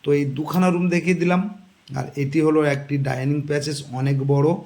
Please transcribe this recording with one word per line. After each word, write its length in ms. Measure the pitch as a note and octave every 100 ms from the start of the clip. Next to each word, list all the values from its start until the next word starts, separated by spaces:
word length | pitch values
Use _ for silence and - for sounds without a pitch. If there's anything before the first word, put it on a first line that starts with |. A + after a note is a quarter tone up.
তো 60 | D3+ C#3+
এই 60 | C#3+ C3
দুখানা 300 | D3+ E3+ F#3
রুম 160 | F3 F3+ E3+
দেখিয়ে 260 | E3 F3
দিলাম, 200 | F3 F3+ G#3 - - _ - C3+
আর 80 | C3+ C#3+
এটি 180 | C#3 D#3+ D#3
হলো 140 | D#3 D3+ C#3
একটি 200 | C#3+ C#3+ C3+
ডাইনিং 320 | B2+ C3+ D3 C#3+
প্যাসেজ, 300 | C#3+ D3 C#3+ - B2+
অনেক 180 | C3+ C3+ C3+
বড়। 160 | C#3+ D3+ F3